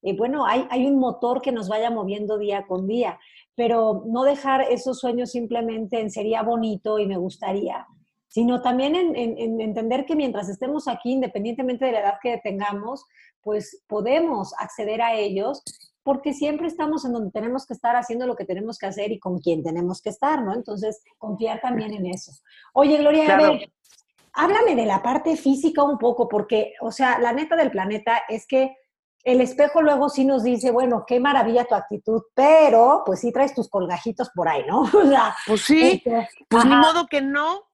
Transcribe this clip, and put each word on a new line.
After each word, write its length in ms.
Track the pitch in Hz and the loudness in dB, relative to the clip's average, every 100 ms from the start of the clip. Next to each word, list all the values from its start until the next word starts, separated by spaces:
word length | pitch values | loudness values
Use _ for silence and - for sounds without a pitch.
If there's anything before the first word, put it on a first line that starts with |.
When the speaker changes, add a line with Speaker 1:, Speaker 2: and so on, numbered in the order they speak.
Speaker 1:
Eh, 140 | - 196 | -6 -4
bueno, 280 | 233 294 247 | -4 -2 0
hay, 220 | 233 262 | -2 -2
hay 140 | 247 262 | -2 2
un 120 | 277 | 2
motor 420 | 254 247 240 254 | 0 -2 -2 -2
que 100 | 269 | -4
nos 180 | 240 185 | -6 -4
vaya 220 | 214 233 | -2 -2
moviendo 460 | 233 190 202 208 214 | -4 -6 -6 -6 -4
día 260 | 208 202 196 | -4 -6 -6
con 200 | 185 190 | -6 -4
día. 320 | 233 220 - _ _ _ - | -2 -4 -6 _ _ _ -4
Pero 480 | 233 233 220 196 226 | 0 2 0 -2 -4
no 160 | 233 | 0
dejar 380 | 269 277 269 269 269 | 0 0 0 0 0
esos 280 | 247 254 254 | -2 -4 -6
sueños 300 | 247 240 240 | -4 -4 -6
simplemente 680 | 247 226 233 226 220 214 233 | -8 -6 -6 -4 -6 -6 -6
en 100 | 214 | -6
"sería 320 | 208 208 220 | -6 -4 -2
bonito 560 | 220 233 226 202 220 214 | -2 -2 -2 -4 -4 -2
y 80 | 202 | -2
me 120 | 185 | -4
gustaría", 680 | 185 - 202 196 208 - - _ _ _ _ | -6 -8 -6 -4 -6 -8 -14 _ _ _ _
sino 360 | - 233 247 | -2 0 0
también 320 | 247 254 269 339 | 0 0 0 0
en, 200 | 349 - | 0 -2
en, 220 | 233 226 | -6 -4
en 240 | 226 226 | -6 -4
entender 440 | 220 214 226 262 277 | -4 -4 -4 -4 -2
que 80 | 311 | -2
mientras 340 | 269 202 190 | -2 -4 -8
estemos 380 | 196 254 294 277 | -8 -6 -6 -6
aquí, 240 | 233 240 | -6 -4
independientemente 760 | 262 254 208 214 233 254 247 262 | -4 -4 -6 -8 -6 -6 -2 -2
de 60 | |
la 80 | 226 | 0
edad 160 | 202 202 | -2 -2
que 160 | 247 233 | -4 -4
tengamos, 600 | 220 196 202 202 214 269 _ _ _ _ | -6 -6 -6 -6 -10 -12 _ _ _ _
pues 400 | 208 214 214 - _ | -6 -6 -6 -18 _
podemos 680 | 214 214 294 339 240 185 - | -6 0 0 0 -4 -6 -10
acceder 460 | 214 - 214 220 | -12 -8 -8 -2
a 100 | 233 | -2
ellos, 480 | 226 202 190 220 277 - - _ _ | -2 -2 -4 -6 -6 -14 -20 _ _
porque 320 | - 269 294 | -4 -2 -4
siempre 340 | 277 294 302 330 | -4 -4 -4 -6
estamos 380 | 330 302 311 254 | -4 -4 -4 -4
en 80 | |
donde 160 | 233 202 | -6 -6
tenemos 360 | 214 220 262 - | -6 -6 -6 -8
que 60 | 233 | -6
estar 200 | 302 247 | 0 0
haciendo 300 | 240 233 254 | -2 -6 -6
lo 100 | - | -6
que 80 | 190 | -6
tenemos 340 | 185 220 214 | -8 -8 -8
que 80 | 196 | -10
hacer 240 | 196 208 | -6 -6
y 80 | 208 | -6
con 180 | 185 180 | -6 -4
quien 220 | 170 160 | -2 -2
tenemos 380 | 165 165 175 180 | -2 -4 -4 -6
que 80 | - | -8
estar, 320 | 190 277 302 | -4 -2 0
¿no? 100 | 214 220 | -2 -6
Entonces, 460 | 233 208 214 220 _ _ | -6 -6 -6 -8 _ _
confiar 420 | 220 196 226 220 | -10 -6 -6 -4
también 320 | 254 233 214 | -4 -4 -6
en 140 | 208 180 | -8 -8
eso. 240 | 185 - - _ _ _ | -8 -12 -20 _ _ _
Oye, 240 | 254 285 302 | 2 4 6
Gloria, 280 | 294 311 302 | 4 4 4
Speaker 2:
Claro. 200 | 294 302 | 6 6
Speaker 1:
a 60 | |
ver, 200 | - - _ _ _ _ _ _ | 4 -4 _ _ _ _ _ _
háblame 420 | - 339 415 453 269 | -2 2 4 2 2
de 100 | 220 | 0
la 160 | 190 | 0
parte 340 | 240 233 330 311 | 0 -2 -2 0
física 460 | 277 269 330 302 | 0 2 0 2
un 140 | 285 294 | 0 2
poco, 280 | 226 240 233 | 0 0 -2
porque, 460 | 208 208 214 214 - | -2 0 -2 -2 -6
o 100 | 226 | -10
sea, 280 | 214 254 233 | -2 0 2
la 140 | 240 | 0
neta 220 | 247 311 339 | -2 -2 0
del 160 | 269 | 0
planeta 500 | 196 190 214 220 233 - | -2 -4 -4 -2 -2 -2
es 200 | 220 - | -10 -2
que 280 | 262 262 262 _ _ _ _ | 0 0 -4 _ _ _ _
el 160 | 247 254 | 0 2
espejo 420 | 247 - 294 330 | 2 2 2 4
luego 280 | 302 285 285 | 4 4 0
sí 160 | 285 269 | 2 2
nos 180 | 269 | 2
dice, 280 | 226 240 254 | 2 0 2
"Bueno, 340 | 240 254 240 - | 2 2 0 0
qué 120 | 247 | 0
maravilla 420 | 262 269 226 240 | 2 2 2 2
tu 120 | 240 226 | 2 -2
actitud", 480 | - 208 - 226 220 - | -2 -8 -2 -4 -2 2
pero, 680 | 277 320 294 233 240 330 - | 8 8 8 8 8 6 2
pues, 160 | 185 | -2
sí 100 | 240 | -2
traes 220 | 240 269 269 | 0 0 0
tus 140 | 220 | -4
colgajitos 600 | 202 175 175 226 208 - - | -2 -2 -4 -6 -6 -8 -2
por 140 | 160 | -2
ahí, 160 | 147 - | -2 0
¿no? 140 | - | 0
<laughs> 260 | 262 415 311 | 4 6 8
O 0 | |
sea, 260 | 269 220 - - | 6 4 -2 -2
Speaker 2:
Pues 160 | 214 | -2
sí, 420 | - 311 320 370 | 4 6 6 4
Speaker 1:
este, 240 | 247 233 - - _ | 0 -2 -4 -12 _
Speaker 2:
pues 160 | 233 254 | 4 6
ni 100 | 277 | 8
Speaker 1:
ajá. 60 | |
Speaker 2:
modo 260 | 320 330 339 | 6 4 0
que 140 | 294 | -2
no. 480 | 269 285 302 381 _ | -2 -2 -2 -4 _